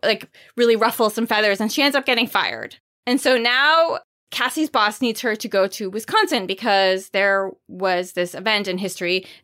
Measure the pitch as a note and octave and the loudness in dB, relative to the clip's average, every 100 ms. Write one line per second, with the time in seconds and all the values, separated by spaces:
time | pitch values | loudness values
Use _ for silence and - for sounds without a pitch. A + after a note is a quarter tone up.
0 | G#3 G#3+ - - - - A#3+ A3+ A3+ - | -2 -2 -4 -20 -18 0 2 4 2 2
1 | A3 G#3+ A3+ G#3+ G#3+ G3 G#3+ D4+ C#4+ C4+ | -2 0 -2 2 2 0 -2 0 2 0
2 | C4+ A#3+ A#3+ - B2 A2+ A2 - _ _ | 0 0 0 0 0 -2 -10 -16 _ _
3 | - C4 C#4 B3+ A#3 B3+ C#4+ E4 E4 - | -2 0 2 2 2 2 4 4 4 0
4 | - _ _ - B3+ D#4 D#4 A#3+ G#3 G#3+ | -8 _ _ -4 -4 -2 0 2 0 0
5 | B3 A3 A#3+ G#3+ A3 G3 F#3+ - G3 G#3 | -2 -2 -4 -4 -2 0 0 -2 -8 -8
6 | A3+ A4 G#4 C4+ F#3+ F#3+ A#3 G3 F#3+ F#3+ | -2 0 0 0 -2 -4 0 2 2 0
7 | G3 F#3+ G3 G3 F#3+ - _ F3+ F#3+ F3+ | -2 0 2 2 -2 -8 _ -4 0 0
8 | F3+ - F3 - F#3+ G#3+ F#3+ F3+ G3 - | -2 -4 -4 -4 -2 0 -2 -4 -6 -4
9 | F3 F#3 F#3 - | -2 -2 -4 -10